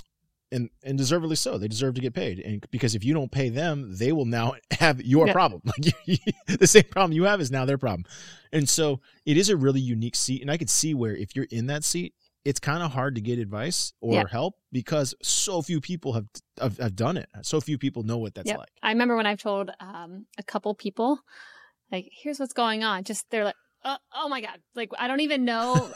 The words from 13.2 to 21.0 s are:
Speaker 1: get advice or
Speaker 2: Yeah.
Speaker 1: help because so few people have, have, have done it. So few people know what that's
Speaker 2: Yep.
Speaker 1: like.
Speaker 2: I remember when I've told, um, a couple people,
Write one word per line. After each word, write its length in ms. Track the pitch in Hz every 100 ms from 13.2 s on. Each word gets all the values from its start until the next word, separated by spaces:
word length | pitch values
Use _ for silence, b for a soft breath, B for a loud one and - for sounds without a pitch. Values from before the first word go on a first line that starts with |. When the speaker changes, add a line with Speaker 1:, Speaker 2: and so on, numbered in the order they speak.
Speaker 1:
get 180 | 107 120
advice 540 | 104 104 139 185 - -
or 140 | 113
Speaker 2:
Yeah. 100 | 113 92
Speaker 1:
help 240 | 120 170 - _
because 420 | 127 - 151 135 -
so 380 | - - - 180
few 220 | 151 160
people 320 | - 175 135
have, 140 | 113 104 - - -
have, 200 | 123 101
have 180 | 120 95
done 220 | 120 170
it. 100 | - 107
So 180 | - 156
few 160 | 147 143
people 280 | 139 123
know 120 | 110 120
what 180 | 107
that's 140 | - 104
Speaker 2:
Yep. 100 | 104
Speaker 1:
like. 120 | - _
Speaker 2:
I 60 | -
remember 260 | 226 247 226
when 100 | 214
I've 160 | 208
told, 280 | 214 196 190 -
um, 440 | 185 202 170 185 214 -
a 40 |
couple 320 | - 208 208
people, 440 | 208 202 -